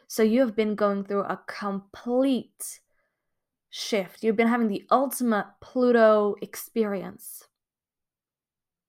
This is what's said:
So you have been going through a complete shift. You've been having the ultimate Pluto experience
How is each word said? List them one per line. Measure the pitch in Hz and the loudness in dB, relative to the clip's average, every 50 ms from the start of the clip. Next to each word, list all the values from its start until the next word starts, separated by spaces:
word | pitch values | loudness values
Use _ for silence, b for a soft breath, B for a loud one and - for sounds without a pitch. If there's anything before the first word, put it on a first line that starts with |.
| B | B
So | B - - | B -2 0
you | 220 214 220 254 | 2 2 4 2
have | 269 226 202 | 2 2 0
been | 220 214 214 208 | -2 -2 -2 -2
going | 202 208 202 202 196 196 | 0 0 0 0 -2 -4
through | 196 202 202 - | -4 -4 -4 -2
a | - 180 - - | -4 -6 -8 -10
complete | - - - 208 202 196 196 196 _ - - - 240 247 254 269 277 262 226 - - _ - - - - - _ _ _ _ _ _ _ _ _ _ _ _ _ _ _ _ _ _ | -14 -12 -8 -6 -6 -6 -8 -10 _ -20 -14 -8 -2 0 0 2 2 0 -2 -4 -8 _ -16 -16 -16 -16 -18 _ _ _ _ _ _ _ _ _ _ _ _ _ _ _ _ _ _
shift. | - - - - 226 202 185 - - - 220 | -14 -12 -6 -4 -4 -4 -4 -6 -8 -4 -2
You've | 226 202 | 0 2
been | 226 233 | 2 2
having | 226 240 240 233 | 2 2 2 0
the | 214 196 - - - | 0 -2 -4 -2 0
ultimate | 220 254 277 262 - - 247 233 220 202 - - - _ | 0 0 2 -2 -2 -2 -2 0 0 -2 -2 -6 -12 _
Pluto | - - - 254 247 247 233 233 220 220 214 214 208 208 202 - | -18 -6 -2 2 4 4 6 6 6 6 6 4 2 0 -2 -6
experience | 196 - - - - - - 233 214 208 202 185 175 180 - - - - - - - _ _ _ _ _ _ _ _ _ _ _ _ _ _ _ _ _ _ _ _ _ _ _ _ _ _ _ _ | -10 -12 -14 -16 -16 -6 -4 -2 -2 -2 -4 -6 -8 -10 -14 -18 -18 -20 -20 -20 -20 _ _ _ _ _ _ _ _ _ _ _ _ _ _ _ _ _ _ _ _ _ _ _ _ _ _ _ _